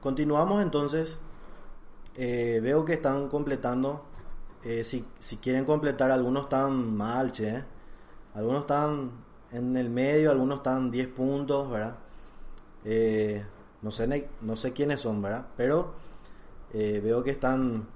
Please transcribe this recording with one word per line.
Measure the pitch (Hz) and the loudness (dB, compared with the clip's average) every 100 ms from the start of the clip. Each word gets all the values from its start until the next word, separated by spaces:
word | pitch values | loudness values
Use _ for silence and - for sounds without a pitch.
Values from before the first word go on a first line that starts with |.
continuamos | 139 135 151 147 175 202 | 0 2 4 4 4 4
entonces. | 190 151 143 156 160 - - - - - - - - - - - | 4 2 2 0 -2 -6 -10 -12 -14 -14 -14 -14 -14 -14 -14 -4
Eh, | 123 120 120 117 | -2 0 2 2
veo | 117 147 | 4 4
que | 156 | 4
están | 160 139 139 139 | 2 2 2 0
completando. | 143 143 135 127 123 135 147 - - - - - - | 0 0 0 0 2 0 -2 -8 -12 -8 -6 -8 -10
Eh, | 120 117 | -4 -2
si, | 113 127 110 - | -2 -4 -6 -12
si | - 110 | -10 -6
quieren | - 127 135 | 0 2 4
completar, | 151 147 127 131 | 2 2 2 4
algunos | 131 123 135 135 | 6 4 0 2
están | 135 135 135 117 107 | 2 2 2 0 0
mal, | 107 120 131 | 0 0 0
che, | - 107 | 0 -2
¿eh? | 117 135 - - - - - - | -2 -6 -14 -16 -18 -16 -18 -14
Algunos | 107 110 135 | -4 0 0
están | 143 143 151 147 131 117 - - - | 2 2 2 0 -4 -8 -16 -20 -12
en | 120 123 127 | -4 0 0
el | 120 | 0
medio, | 120 131 151 156 | 2 4 6 6
algunos | 135 131 139 | 6 4 2
están | 131 131 127 | 0 0 0
diez | 120 127 | 0 -4
puntos, | 127 131 139 139 139 139 | 0 0 0 2 0 0
¿verdad? | 113 110 113 - - - - - - - - | -2 -4 -6 -16 -16 -18 -14 -12 -12 -16 -14
Eh, | 107 113 113 110 107 104 101 - - - | 0 2 4 4 2 0 -6 -14 -20 -10
no | 107 | -8
sé, | 104 113 | -2 0
ne-, | 143 139 - | 0 -2 -8
no | 110 113 | -6 -4
sé | 131 | -4
quiénes | 127 143 139 | 0 0 0
son, | 120 104 | 0 -2
¿verdad? | 98 113 127 - | -2 -4 -6 0
Pero, | 123 151 - - - - - - - - - | 2 2 0 -6 -12 -14 -16 -18 -16 -16 -10
eh, | 107 107 104 | -2 0 0
veo | 104 117 | 2 2
que | 120 | 2
están | 135 127 131 131 113 107 | 0 2 2 2 -2 -6